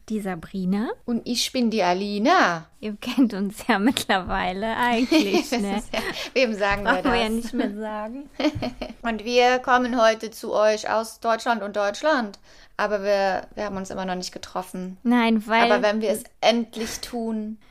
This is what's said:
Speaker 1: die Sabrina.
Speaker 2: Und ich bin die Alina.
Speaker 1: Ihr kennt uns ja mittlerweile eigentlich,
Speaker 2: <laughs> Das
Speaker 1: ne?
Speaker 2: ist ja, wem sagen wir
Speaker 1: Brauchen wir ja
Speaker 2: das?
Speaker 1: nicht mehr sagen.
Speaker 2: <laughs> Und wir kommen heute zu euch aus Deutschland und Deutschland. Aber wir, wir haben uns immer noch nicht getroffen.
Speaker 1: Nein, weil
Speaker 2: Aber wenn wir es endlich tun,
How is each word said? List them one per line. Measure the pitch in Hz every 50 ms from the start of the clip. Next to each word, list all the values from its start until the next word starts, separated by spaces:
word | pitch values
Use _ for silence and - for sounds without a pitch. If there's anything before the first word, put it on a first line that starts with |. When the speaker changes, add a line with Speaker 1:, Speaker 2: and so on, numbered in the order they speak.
| - -
Speaker 1:
die | 220 214
Sabrina. | 202 190 185 165 165 - - 190 185 180 190 202 226 320 480 - -
Speaker 2:
Und | - 240 226 - 262
ich | 247 - - -
bin | - 262 240 226
die | 208 220 180
Alina. | 175 180 185 202 208 202 202 214 277 359 370 262 190 170 165 160 - _ _
Speaker 1:
Ihr | - 214 208 -
kennt | - 247 240 - 277 220 214
uns | 190 202 196 - - - -
ja | 220 196
mittlerweile | 202 262 - - - - 214 190 175 185 190 190 185 180 185 196 208 226 226 233
eigentlich, | 247 240 240 226 262 - 320 311 226 196 190 349 - -
Speaker 2:
<laughs> |
Das | 262 247
Speaker 1:
ne? | 202 202 196 208
Speaker 2:
ist | - - -
ja, | 220 - 392 - - - - -
wem | 254 269 226 214
sagen | 190 202 196 196 202 202
wir | 220 262
Speaker 1:
Brauchen | 277 - 269
wir | 240 240
ja | 233
Speaker 2:
das? | 220 226
Speaker 1:
nicht | 233 233 226 -
mehr | 240 226 208 202
sagen. | 208 214 214 214 214 214 220 240 277 294 277 - - 269 302 294 - -
Speaker 2:
<laughs> | 247 - - 240 - 233 -
Und | - 233 226 208 202
wir | 240 240 247 247 247 254 254
kommen | 254 269 247 254 247 240 240 254
heute | 220 226 220 220 - 214
zu | - - - 214 -
euch | 208 214 214 214 214 - -
aus | 214 220 226 220 - -
Deutschland | - 233 226 226 - 254 233 220 196
und | 208 202
Deutschland. | - 202 202 208 - - 254 311 262 226 202 196 - _ - - - - - - -
Aber | 202 202 208 202 190
wir, | 202 202 196 196 190 185 - - - -
wir | - 208
haben | 202 196 190
uns | 190 -
immer | - 196 190
noch | 185 180
nicht | 180 185 -
getroffen. | - - - - - 180 185 - - 185 180 185 185 - -
Speaker 1:
Nein, | 233 240 240 226 226 226 220 208 233
weil | 220 226 233 240
Speaker 2:
Aber | 214 -
wenn | 208 208 208 220
wir | 214 202
es | 208 214 - - - _
endlich | - 214 226 240 226 226 - 220 226 220 - -
tun, | - - - 240 233 226 220 220 214 214 220 - - -